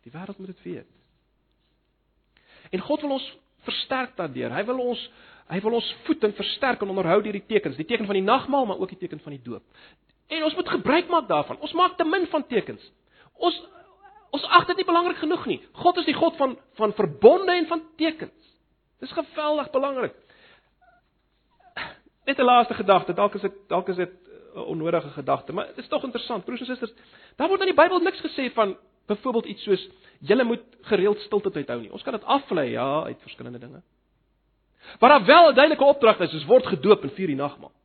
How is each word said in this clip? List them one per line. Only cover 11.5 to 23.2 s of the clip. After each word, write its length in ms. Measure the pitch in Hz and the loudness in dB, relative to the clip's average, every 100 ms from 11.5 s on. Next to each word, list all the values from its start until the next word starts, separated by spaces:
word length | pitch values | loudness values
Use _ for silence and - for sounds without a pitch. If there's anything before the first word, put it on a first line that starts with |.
| - | -10
Ons 140 | 302 330 | -8 0
maak 220 | 359 349 | 0 0
te 80 | 320 | -2
min 220 | 381 339 | 0 -2
van 160 | 311 - | -4 -2
tekens. 380 | 226 - - - _ _ _ _ _ | -4 -4 -16 -20 _ _ _ _ _
Ons, 160 | 349 - - - - _ - - _ | -2 -2 -14 -20 -20 _ -20 -20 _
ons 140 | 285 - 349 | -8 2 2
ag 100 | - | 4
dit 100 | 359 | -2
nie 80 | 370 | 2
belangrik 300 | 339 349 - | 2 0 -4
genoeg 240 | 311 349 - | -4 -4 -4
nie. 80 | - - - | -8 -8 0
God 160 | 349 349 | 2 2
is 60 | 320 | 0
die 100 | - | 2
God 220 | 330 320 | 0 2
van, 160 | 262 240 _ - | -4 -4 _ -2
van 160 | 214 208 | -2 2
verbonde 640 | 185 - 220 359 370 359 | -2 8 8 8 2 0
en 100 | 330 | 0
van 120 | 339 320 - | -6 -8 -4
tekens. 560 | 311 311 - _ _ _ _ _ _ _ | -4 -4 -16 _ _ _ _ _ _ _
Dis 100 | 262 | -10
geweldig 580 | - 302 - 302 302 269 | -10 -8 -6 -2 -2 -2
belangrik. 400 | 262 277 269 269 - _ _ _ _ _ _ 719 698 _ _ _ _ _ _ 784 - - - _ _ | -4 -4 -4 -8 -8 _ _ _ _ _ _ _ _ _ _ _ _ _ _ _ -16 -14 -16 _ _
Net 140 | - 277 | -8 0
'n 60 | |
laaste 300 | 254 247 233 | 4 6 4
gedagte, 400 | 226 196 190 - | -2 2 2 2
dalk 200 | 175 | -2